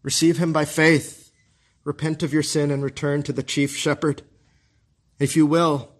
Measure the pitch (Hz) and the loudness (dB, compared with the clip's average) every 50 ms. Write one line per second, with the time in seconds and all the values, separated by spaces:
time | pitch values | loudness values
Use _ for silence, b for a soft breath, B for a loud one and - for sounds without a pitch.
0 | - 135 - - 160 165 160 139 180 165 160 156 151 147 - 160 156 160 160 139 | -6 -4 -2 2 2 2 2 2 0 0 0 0 0 0 0 4 4 6 6 4
1 | - - - - - _ _ _ _ _ _ _ _ _ _ _ _ 147 143 - | 0 -4 -18 -20 -20 _ _ _ _ _ _ _ _ _ _ _ _ -10 -8 -4
2 | 147 160 160 151 175 143 143 156 147 - - 156 147 143 143 139 139 135 135 - | -4 -4 -2 -4 -4 0 0 0 0 0 0 0 0 0 -2 -2 -4 -6 -6 -4
3 | - 143 143 147 143 - 127 127 131 - - 151 143 139 - - - 151 143 - | -2 -2 -2 -2 -4 -4 -6 -6 -6 -4 -2 -2 -2 -2 -2 -4 -2 -2 -2 0
4 | - 151 139 - - _ _ _ _ _ _ _ _ _ _ _ _ _ _ _ | 0 -2 -2 -4 -10 _ _ _ _ _ _ _ _ _ _ _ _ _ _ _
5 | _ _ _ _ 143 135 - 160 156 147 156 165 170 160 147 135 117 - _ | _ _ _ _ -4 0 4 2 4 4 4 2 2 2 0 -2 -6 -12 _